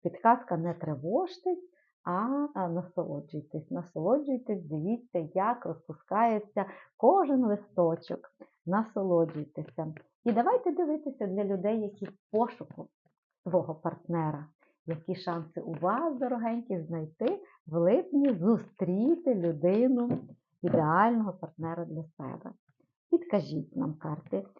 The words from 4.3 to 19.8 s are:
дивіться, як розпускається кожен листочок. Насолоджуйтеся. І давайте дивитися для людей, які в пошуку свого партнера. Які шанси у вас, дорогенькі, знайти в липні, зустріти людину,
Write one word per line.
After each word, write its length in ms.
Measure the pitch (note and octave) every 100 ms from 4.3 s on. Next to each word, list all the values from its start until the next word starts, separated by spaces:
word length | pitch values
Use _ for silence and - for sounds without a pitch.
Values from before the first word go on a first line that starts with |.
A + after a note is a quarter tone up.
| B3+ B3+ G3+
дивіться, 540 | D#3 D3+ E3+ A#3 - F3+ D#3+
як 320 | F#3 G3+ A#3+ -
розпускається 960 | D#3+ - D3+ _ G3+ A#3 G#3+ G#3 - F#3+ - - _
кожен 480 | A3+ F#4+ C#4+ C4+
листочок. 880 | A#3+ G3+ - - E3+ E3 - - - _ - _ -
Насолоджуйтеся. 1300 | G3 A3 - G3 E3+ E3 D3+ D3 - D#3 - D#3 D#3 - _ A#3
І 60 |
давайте 400 | A3 C#4 B4 F4+
дивитися 540 | D4+ E4 D4+ D4+ C#4 G3+
для 180 | F#3+
людей, 360 | G3+ G3 G3+ A3
які 260 | G3+ - G3
в 60 | - _
пошуку 580 | G#3 A#3 - D3+ - D#3 _ _ _ _ _
свого 320 | - F3+ D3
партнера. 720 | D#3 E3 D#3 - E3+ D#3 D3+ D3+ _ _ _ -
Які 280 | D#3+ -
шанси 460 | F3 - E3+ D#3 -
у 120 | -
вас, 460 | D#3+ F3+ A#3 E4 C4
дорогенькі, 640 | B3+ B3 A3+ A#3 A#3+ F#3
знайти 600 | D#3+ E3 D#3 - A3+ G4+ - _ -
в 100 | D#3+
липні, 580 | E3+ A#3+ - C#4 C#4
зустріти 1000 | G3 F3+ A#3 A3+ _ F3+ F#3 B3 E4+ D#4+
людину, 840 | A3 E3+ D#3 E3+ G3+